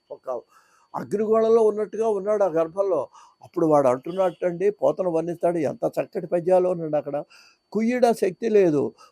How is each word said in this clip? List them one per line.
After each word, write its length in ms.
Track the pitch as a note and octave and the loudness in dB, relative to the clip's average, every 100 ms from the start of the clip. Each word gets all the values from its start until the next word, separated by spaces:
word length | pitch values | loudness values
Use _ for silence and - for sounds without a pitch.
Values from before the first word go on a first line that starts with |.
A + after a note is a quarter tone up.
| - | -18
ఒక 320 | A#2 C#3 B2 - _ _ _ _ - | -14 -10 -10 -12 _ _ _ _ -12
అగ్నిగోళంలో 680 | C#3 G3+ G#3+ A3 A3+ A#3 | -6 -4 0 2 4 4
ఉన్నట్టుగా 460 | G#3+ G#3 G3+ G3+ A3+ | 4 0 -4 -4 -2
ఉన్నాడు 360 | G3+ G3 G#3+ | -2 -2 0
ఆ 20 | F#3+ | 0
గర్భంలో. 640 | D#3+ E3 F3+ G3 D#3+ A#2 - - _ | 0 -2 -2 -2 -2 -4 -12 -20 _
అప్పుడు 240 | - - E3 | -10 -2 4
వాడు 220 | D3+ C3+ | 4 4
అంటున్నట్టండి, 840 | B2+ E3 F#3 F#3 E3+ F3 E3+ G3 | 2 -2 -2 -2 -2 -4 -2 -2
పోతన 380 | G#3 C#3 D#3 F#3 | 0 0 0 -2
వర్ణిస్తాడు, 500 | D#3+ E3+ E3+ E3+ F3 | -2 -2 -2 -2 0
ఎంత 340 | C3+ A#2+ E3 - | -2 -2 -4 -4
చక్కటి 260 | - G3+ D3+ | -6 -6 -4
పద్యాలు 420 | F3+ E3 F#3 F3+ | -2 2 2 2
ఉన్నాడు 280 | F3 D#3+ D3+ | -2 -4 -4
అక్కడ. 280 | C#3+ C#3+ - - _ _ _ | -4 -8 -8 -16 _ _ _
"కుయ్యడ 380 | G3+ A3 B3 A#3+ | -2 0 2 2
శక్తి 380 | A3+ A3 F3 A3+ | 2 -2 -2 2
లేదు 460 | G#3 F#3 D3 A#2+ - - | 4 4 4 0 -6 -20